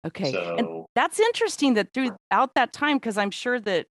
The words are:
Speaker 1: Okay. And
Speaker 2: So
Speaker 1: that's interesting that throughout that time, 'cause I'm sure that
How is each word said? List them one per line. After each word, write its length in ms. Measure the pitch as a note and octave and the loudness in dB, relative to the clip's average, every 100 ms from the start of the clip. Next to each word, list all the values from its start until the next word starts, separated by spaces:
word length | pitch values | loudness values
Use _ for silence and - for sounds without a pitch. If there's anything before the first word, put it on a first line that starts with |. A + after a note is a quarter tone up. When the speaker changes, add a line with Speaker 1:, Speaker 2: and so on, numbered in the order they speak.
Speaker 1:
Okay. 220 | D#3+ - D#3 | -10 -4 -4
And 320 | G2+ F2 E2+ | -2 -4 -4
Speaker 2:
So 260 | - E2 - | -4 -6 -4
Speaker 1:
that's 260 | - D4 - | 0 0 2
interesting 540 | A4 - A4 - C#4 | 2 2 -2 2 2
that 180 | G#3+ G3 | 2 0
throughout 600 | B3+ B3+ F#3+ _ G3 C4 | -2 -4 -4 _ 2 2
that 180 | - A#3 | 2 0
time, 280 | - D4 C#4 | 0 0 0
'cause 180 | A#3 G#3 | 0 -2
I'm 140 | G3+ | -2
sure 280 | - B3 B3 | -2 -4 -2
that 280 | G#3 F3 - | 0 -2 -2